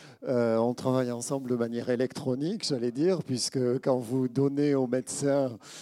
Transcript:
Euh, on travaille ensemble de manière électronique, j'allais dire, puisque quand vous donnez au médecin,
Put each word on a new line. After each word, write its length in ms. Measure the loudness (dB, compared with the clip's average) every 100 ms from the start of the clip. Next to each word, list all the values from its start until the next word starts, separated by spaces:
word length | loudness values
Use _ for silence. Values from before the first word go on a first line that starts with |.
| -20 -10
Euh, 340 | -2 2 4 4
on 160 | 2
travaille 380 | 0 0 2 0
ensemble 380 | -4 -4 -4 -2
de 60 | 0
manière 340 | 0 -2 -2
électronique, 760 | 0 0 -2 -4 -2 -2 -4 -2
j'allais 260 | -2 -2
dire, 320 | 0 0 0
puisque 560 | -2 -4 -2 0 0 2
quand 180 | 2 0
vous 300 | 0 0 0
donnez 480 | 2 2 2 2 2
au 120 | 2
médecin, 720 | -2 -2 -2 0 2 0 -4 -16 -20